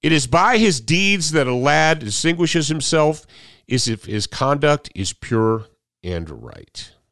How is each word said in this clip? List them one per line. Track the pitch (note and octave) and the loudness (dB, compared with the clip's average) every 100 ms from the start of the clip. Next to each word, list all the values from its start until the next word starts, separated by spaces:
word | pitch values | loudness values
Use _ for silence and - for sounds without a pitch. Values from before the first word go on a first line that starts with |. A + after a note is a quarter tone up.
It | D#3 | 2
is | D#3+ B2+ | 2 2
by | D#3+ G3+ A#3+ | 2 4 4
his | A3 C#3+ | 4 2
deeds | A2+ E3 G3 G3+ D#3 | 0 0 2 0 0
that | D#3 B2+ | 0 0
a | |
lad | B2 C3+ D3+ D#3 D#3+ | 0 2 4 2 0
distinguishes | A2 G#2 D#3+ E3+ E3 E3+ D3 | -2 -2 -2 0 0 0 0
himself, | D#3+ C3+ E3 D3+ D#3 _ - - _ _ | -2 0 2 2 0 _ -20 -20 _ _
is | B2+ A#2+ | -2 -2
if | A2 - | -4 -6
his | G#2+ G2 | -6 -6
conduct | - C3+ C#3+ D3 D3 - - | -4 -2 2 2 0 -2 -8
is | G2 | -8
pure | - - A2+ A2 A2+ G#2+ _ _ _ | -8 -4 0 0 -2 -6 _ _ _
and | F2 F2 D#2+ B1 | -8 -8 -8 -14
right. | A1+ G1+ G1+ - - _ _ | -18 -20 -18 -18 -18 _ _